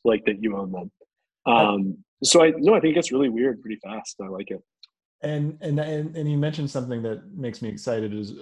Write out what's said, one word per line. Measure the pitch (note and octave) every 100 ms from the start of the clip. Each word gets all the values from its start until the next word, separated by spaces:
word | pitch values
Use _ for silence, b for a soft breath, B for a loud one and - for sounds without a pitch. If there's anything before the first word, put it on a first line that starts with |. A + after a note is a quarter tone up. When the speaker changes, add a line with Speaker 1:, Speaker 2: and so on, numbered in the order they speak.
| A#2
Speaker 1:
like, | G#2+ A2
that | G2+
you | A2 G2
own | F#2+
them. | F#2 F2+ - _ _ _ _ B2+
Um, | A#2 G#2+ G2+ F#2+ F2 _ _
so | - F3
I, | D#3+ C#3
no, | D#3
I | A3
think | D#3+
it | D#3+
gets | D#3+
really | C3 C#3
weird | A2+ C3 A2+
pretty | A#2 G#2
fast. | G2 A2 - -
I | F#2+
like | F#2+ G2+
it. | F#2+ _ _ - _ _ _
Speaker 2:
And, | D3+ D3+ D3 D3+
and, | E3 D3
and, | D3+ D3+ D#3 D#3+
and | D3
you | C#3+
mentioned | D3 D3+ C#3+
something | C3+ B2 A#2+
that | A2+ G#2+ -
makes | F3+ B2 G#2
me | A2+
excited | G#2 C3 A2+ G#2+
as, | G#2+ G#2 A2